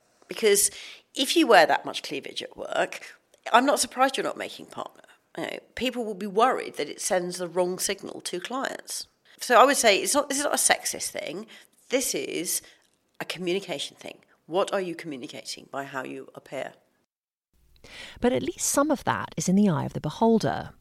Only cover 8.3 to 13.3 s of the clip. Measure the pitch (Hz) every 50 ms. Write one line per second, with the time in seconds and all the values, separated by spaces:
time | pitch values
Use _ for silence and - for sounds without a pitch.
8.3 | - 180 - - 240 247 247 - - - - - - - - _ _ _ _ _
9.3 | - - - - 247 208 247 277 269 269 - 226 196 170 - 196 - - - -
10.3 | 277 277 285 - - - - - - - - - - - - - - - - -
11.3 | 151 185 220 - - - - _ _ _ _ - - 269 139 - - 156 131 -
12.3 | - 151 170 185 - - - - - _ _ _ _ _ _ _ _ - - -